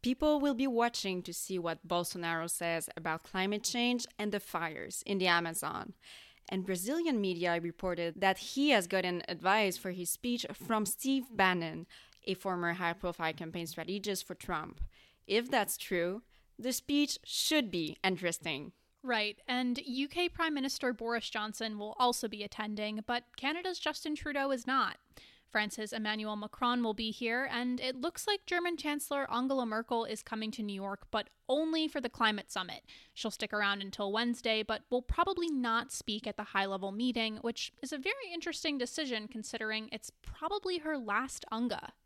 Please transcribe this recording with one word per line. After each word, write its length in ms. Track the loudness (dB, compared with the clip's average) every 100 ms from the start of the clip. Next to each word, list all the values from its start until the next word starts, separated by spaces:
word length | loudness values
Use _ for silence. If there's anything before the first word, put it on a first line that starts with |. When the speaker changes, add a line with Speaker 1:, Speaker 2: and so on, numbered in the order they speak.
Speaker 1:
People 400 | 0 4 6 6
will 120 | 4
be 140 | 4 2
watching 540 | 4 4 2 -2 -2
to 100 | -4
see 260 | -8 -4 -2
what 280 | 0 -2 0
Bolsonaro 640 | 2 2 -2 0 0 0
says 400 | -2 0 0 -2 -6
about 260 | -2 -2
climate 400 | -2 0 2 2
change 420 | 0 2 4 2 -2 -4
and 140 | -2
the 80 | -2
fires 640 | -2 -2 -2 -4 -6 -6 0
in 120 | 4
the 100 | 6
Amazon. 680 | 6 4 -2 -4 -4 -6 -12 -20 -20 -20 -20 -4
And 140 | -4 0
Brazilian 560 | -2 0 0 2 2
media 380 | 2 2 2 2
reported 600 | 0 -4 -2 0 -2 2
that 180 | 2 2
he 320 | -2 2 6
has 160 | 6 6
gotten 340 | 2 2 -2 -4
advice 500 | 0 4 6 4 0
for 140 | -4
his 180 | -4 -4
speech 380 | -2 0 -2 -2
from 360 | -8 0 0 2
Steve 380 | 0 2 2 0
Bannon, 540 | 4 4 4 0 -6 -12 -16 -20 -10 -4
a 80 |
former 400 | -2 0 2 2
high-profile 600 | 2 0 0 -2 0 -2
campaign 340 | -2 -6 -6 -6
strategist 580 | -6 -4 -2 -2 -4 -4
for 80 |
Trump. 480 | -10 -4 -4 -4 -6 -6 -6 -20 _ 0
If 240 | 0 4
that's 260 | 2 2 -2
true, 460 | -2 0 2 -2 -10 -20 _ -6
the 160 | -2
speech 460 | -2 2 4 4 0
should 460 | -4 0 4 4 2
be 280 | -2 -2 0
interesting. 680 | 0 2 0 -2 -4 -4 -6 -14 _ _
Speaker 2:
Right, 340 | 0 0 0 -4 -2
and 320 | 0 2 0 -2
U 220 | -2 -2
K 200 | 0 0
Prime 280 | 2 0 2
Minister 360 | -2 0 0
Boris 380 | 0 -2 -2 -2
Johnson 480 | -4 -4 -4 -4 -4
will 180 | -8 4
also 280 | 4 4 -2
be 160 | -6
attending, 580 | -8 -4 -4 -2 -4 -4 -2
but 200 | -4 -4 -4
Canada's 420 | -2 -2 -4 -2
Justin 360 | -2 -2 -4 -4
Trudeau 360 | -2 0 2
is 140 | 0 2
not. 320 | 2 2 -2 _ -20 -20 -20 _
France's 420 | -2 0 -2 -4
Emmanuel 420 | -2 -2 -2 -2 -4
Macron 480 | -6 0 2 4
will 100 | 2
be 160 | 2 -2
here, 400 | 0 0 0 0
and 280 | 0 0 0
it 200 | -2 -2
looks 280 | -2 -2 0
like 180 | 0 0
German 320 | 0 0 0
Chancellor 480 | -2 -2 0 -2 0
Angela 320 | 0 2 2 2
Merkel 400 | 0 0 0 0
is 160 | -4
coming 300 | -6 -4 -4
to 100 | -4
New 140 | -4 -4
York, 280 | -6 -6 -2
but 220 | -2 -2 _ 0
only 400 | 2 4 2 2
for 120 | 0
the 100 | -4
climate 420 | 2 2 2 -4
summit. 320 | -6 -6 -8 -14 -20 -18 -6
She'll 160 | -6
stick 200 | -4 -2
around 300 | 2 2 2
until 300 | -4 -4 0
Wednesday, 500 | 2 2 0 2 2
but 220 | 2 -4 0
will 100 | -2
probably 480 | 0 2 2 2 0
not 420 | 0 2 0 0
speak 360 | -6 -4 -4 -4
at 100 | -6
the 60 |
high-level 480 | -2 0 2 0 -2
meeting, 460 | 0 0 2 0 -2
which 340 | -4 -4 -8 _
is 100 | -8
a 60 | -4
very 340 | -2 -2 -4
interesting 460 | -6 -4 -2 -2 0
decision 500 | -2 -2 -2 -2 -4
considering 600 | -10 -8 -6 -2 -4 -4
it's 200 | -10 -10 _
probably 580 | -14 -6 -2 -2 0 -2
her 200 | 0 -2
last 460 | 0 -2 -2 -8 -6
unga. 420 | -2 0 -2 -8 -18